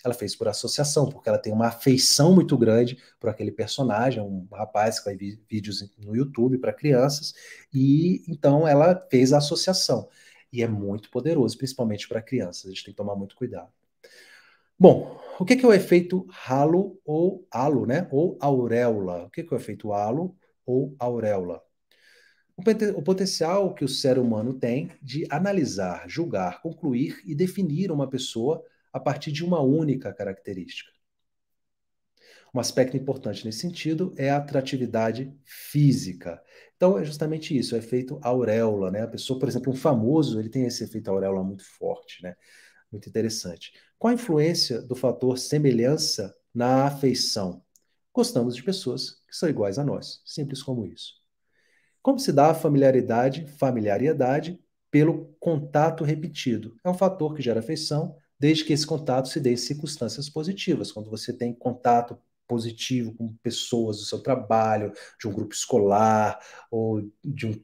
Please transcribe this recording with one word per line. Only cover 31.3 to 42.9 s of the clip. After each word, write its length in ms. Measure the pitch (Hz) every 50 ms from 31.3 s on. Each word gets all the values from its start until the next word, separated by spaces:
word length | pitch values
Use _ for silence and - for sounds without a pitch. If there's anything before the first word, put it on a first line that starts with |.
| _ _ _ _ _ _ _ _ _ _ _ _ _ _ _ _ _ _ _ - - - _ _ -
Um 60 | 123
aspecto 380 | 117 - - 135 127 - - 131
importante 480 | - 139 131 - - 110 101 - -
nesse 140 | 113 110 -
sentido 540 | 180 175 - - - 156 160 156 185 185 -
é 120 | - 135 139
a 60 | 143
atratividade 960 | 143 143 - 139 135 131 - 143 127 123 107 110 113 113 113 113 127 139 135 - -
física. 1000 | _ - - - - - - 147 147 139 113 - - 95 90 - - 87 82 - _ _ - - - _ _
Então, 220 | - 180 185 202 190
é 60 | 160
justamente 520 | 151 147 147 160 156 160 156 - - 143
isso, 180 | 120 110 - 120
o 40 | 113
efeito 400 | 113 - 123 127 123 - 143 -
auréola, 680 | - 123 127 127 120 110 110 113 113 110 104 98 95 92
né? 120 | 95 107
A 60 | 113 113
pessoa, 300 | - - - - 131 131
por 100 | 143 -
exemplo, 240 | 120 117 - 135
um 40 | 127
famoso, 640 | - - 160 131 113 110 123 156 160 143 123 110 110
ele 120 | 110 113
tem 160 | - 131 127
esse 180 | 117 117 - 110
efeito 260 | 107 - 107 98 101
auréola 320 | 98 98 95 98 95 95
muito 220 | 92 98 98 95 -
forte, 580 | - _ - 90 90 85 - - - - -
né? 140 | 90 90 90 _ _ _ - - - - _ _ _ _